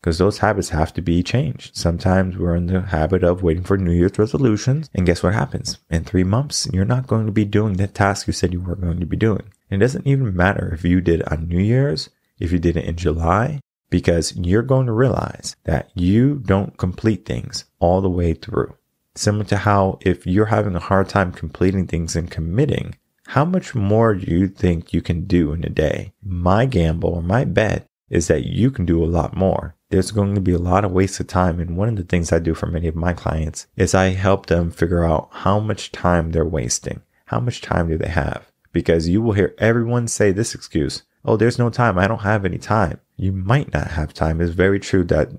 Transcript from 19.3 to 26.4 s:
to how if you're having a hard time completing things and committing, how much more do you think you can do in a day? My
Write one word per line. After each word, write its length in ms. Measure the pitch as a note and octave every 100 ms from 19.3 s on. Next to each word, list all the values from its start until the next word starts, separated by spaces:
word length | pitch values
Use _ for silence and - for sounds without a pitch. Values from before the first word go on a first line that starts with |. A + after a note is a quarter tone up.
| G#2+
to 140 | G2+ G2+
how 420 | G#2+ G2+ F#2+ -
if 260 | F#2+ F2 F2+
you're 200 | F#2+ G#2+
having 280 | G#2 G#2
a 60 | F2
hard 280 | - G2 F#2+
time 220 | G2+ F2
completing 560 | - D#2 - F#2 F#2+ E2+
things 300 | E2+ E2 E2+
and 120 | F2
committing, 680 | - D#2+ G#2 C#3+ - - - _ _ -
how 160 | C3+
much 320 | E3 F#3 - A#2
more 360 | G2 G#2+ A2+
do 160 | F#2+ F2+
you 200 | E2+ F#2+
think 440 | - F2+ E2 -
you 80 | E2+
can 240 | - E2+
do 280 | F#2+ F2 D2+
in 120 | E2
a 60 | -
day? 420 | - D#2 - - -
My 460 | G2+ F2+